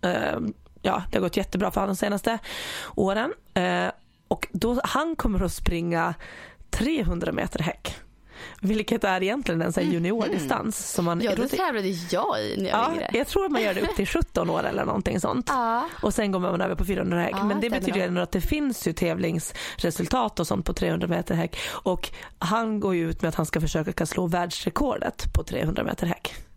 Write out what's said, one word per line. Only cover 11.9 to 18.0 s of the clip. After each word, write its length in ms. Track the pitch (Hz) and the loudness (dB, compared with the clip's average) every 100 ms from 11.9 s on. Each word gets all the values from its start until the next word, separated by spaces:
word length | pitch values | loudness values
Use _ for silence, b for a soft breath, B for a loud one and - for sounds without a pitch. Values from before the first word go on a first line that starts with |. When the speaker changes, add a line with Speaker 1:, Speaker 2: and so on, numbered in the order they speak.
| 180 175 | -2 -2
Speaker 2:
jag 300 | 180 302 - | 0 0 0
i 200 | 104 - | 0 -2
när 80 | 190 | 0
jag 80 | 208 | 2
var 60 | 247 | 2
Speaker 1:
Ja, 60 | |
Speaker 2:
yngre. 160 | 330 - | 0 -2
Speaker 1:
jag 140 | 233 277 | 0 0
tror 180 | - 381 | 0 2
att 60 | |
man 100 | 269 | 2
gör 100 | 220 | 2
det 80 | 190 | 2
upp 140 | 349 403 | 0 0
till 120 | 196 | 0
sjutton 420 | 330 330 - 170 | 2 2 0 0
år 140 | 165 | 0
eller 220 | - - - | 0 0 0
någonting 340 | - - 202 | 0 0 0
sånt. 260 | - - 247 | 0 -2 0
Speaker 2:
Ja. 400 | 269 233 233 320 - | 0 2 0 -2 -2
Speaker 1:
Och 120 | 214 | 0
sen 180 | 202 208 | 2 2
går 80 | 190 | 2
man 220 | 180 170 | 0 0
över 140 | 185 175 | 0 0
på 100 | 175 | 0
fyrahundra 340 | 190 190 175 | 0 0 2
häck. 100 | 170 | 0
Speaker 2:
Ja, 100 | 190 | 0
Speaker 1:
Men 160 | 208 202 | 0 0
det 80 | 233 | 0
Speaker 2:
stämmer 120 | 254 | 0
Speaker 1:
betyder 180 | 180 | 0
ju 40 | 180 | 0